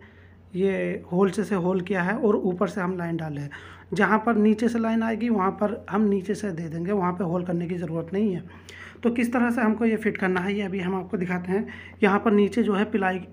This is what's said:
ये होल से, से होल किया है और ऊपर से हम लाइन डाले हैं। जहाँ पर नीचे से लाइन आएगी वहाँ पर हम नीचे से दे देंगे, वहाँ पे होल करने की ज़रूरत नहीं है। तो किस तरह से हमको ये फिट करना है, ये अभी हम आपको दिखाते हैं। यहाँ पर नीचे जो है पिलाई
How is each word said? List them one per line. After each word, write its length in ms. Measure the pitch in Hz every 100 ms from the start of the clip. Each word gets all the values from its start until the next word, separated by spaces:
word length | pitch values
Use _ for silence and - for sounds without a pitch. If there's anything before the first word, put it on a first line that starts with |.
| - - - - -
ये 500 | 180 196 185 180 180 -
होल 220 | 180 196
से, 140 | 185
से 120 | 196 196
होल 260 | 175 185
किया 220 | 175 196
है 120 | 175 226
और 180 | 269 190
ऊपर 300 | 185 180 196
से 140 | 196
हम 160 | 180 185
लाइन 200 | 170 165
डाले 240 | 156 143
हैं। 80 | 147 - - - -
जहाँ 240 | 170 190 214
पर 160 | 226 220
नीचे 320 | 214 214 233
से 100 | 233
लाइन 240 | 226 226
आएगी 260 | 226 220 240
वहाँ 220 | 214 185
पर 320 | 185 208 - -
हम 120 | 196
नीचे 320 | 214 202 180 202
से 160 | 208
दे 160 | 170 170
देंगे, 220 | 165 175
वहाँ 200 | 208 175
पे 100 | 175
होल 200 | 175 180 180
करने 220 | 175 170
की 80 | 180
ज़रूरत 380 | 165 165 165
नहीं 200 | 190 214
है। 100 | 175 - - - - - -
तो 80 | 233
किस 200 | 233 233
तरह 180 | 262 240
से 100 | 240
हमको 240 | 220 220 233
ये 120 | 214
फिट 200 | 214 -
करना 220 | 190 185
है, 140 | 185
ये 80 | 202
अभी 180 | 196 185
हम 160 | 180 190
आपको 220 | 180 208
दिखाते 340 | 175 180 180
हैं। 160 | 190 233 - - -
यहाँ 160 | 202 202
पर 120 | 220
नीचे 320 | 208 202 240
जो 100 | 208
है 120 | 190 220
पिलाई 320 | 214 190 185 175